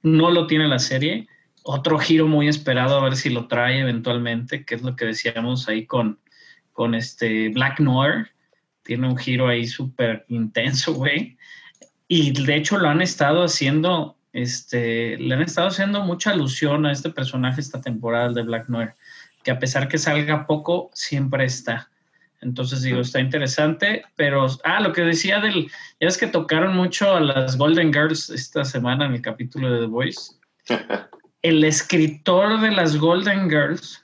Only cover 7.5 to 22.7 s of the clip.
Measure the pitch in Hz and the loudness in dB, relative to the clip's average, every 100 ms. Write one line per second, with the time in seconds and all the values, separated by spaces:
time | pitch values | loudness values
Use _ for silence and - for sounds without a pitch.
7.5 | 120 135 135 143 127 135 - 110 _ _ | 0 -2 2 2 4 2 0 -6 _ _
8.5 | _ _ _ - 120 127 127 131 127 127 | _ _ _ -8 -2 -2 -2 -2 0 2
9.5 | 120 117 - 131 - 117 110 _ 117 110 | 0 -2 -6 -10 -2 -2 -2 _ -4 -2
10.5 | - 123 131 - 135 139 147 233 _ - | -2 -2 -2 -2 -2 0 -2 -4 _ -20
11.5 | - - _ - _ _ 170 143 131 135 | -20 -20 _ -20 _ _ 2 2 2 2
12.5 | 147 151 202 160 156 180 - 139 151 - | 0 2 0 2 2 0 0 2 4 2
13.5 | - 139 151 170 170 - _ _ 123 123 | 0 0 2 2 0 -4 _ _ -6 -6
14.5 | 123 - 120 117 117 117 120 131 131 170 | -6 -6 -4 -2 -2 -4 -4 -2 -2 -2
15.5 | - 185 190 196 202 190 175 214 196 135 | 0 -2 0 -2 -2 -2 -2 -2 0 -2
16.5 | 131 147 147 151 139 170 151 127 131 127 | -2 0 2 0 -2 -6 -6 -6 -2 -2
17.5 | 131 139 131 131 110 113 117 120 120 117 | -2 -6 -10 -8 -6 -2 0 0 -2 -4
18.5 | 113 117 117 110 _ - - - _ - | -6 -4 -6 -6 _ -20 -20 -20 _ -4
19.5 | 131 131 139 135 156 160 147 147 151 151 | -2 -2 -2 -2 -2 0 0 0 -2 0
20.5 | 151 156 175 - - - 143 135 135 127 | -2 0 -2 -4 -10 -4 -2 -2 0 -2
21.5 | 127 - 117 - _ _ _ _ _ 127 | -2 -6 -8 -10 _ _ _ _ _ -8
22.5 | 123 127 | -4 -4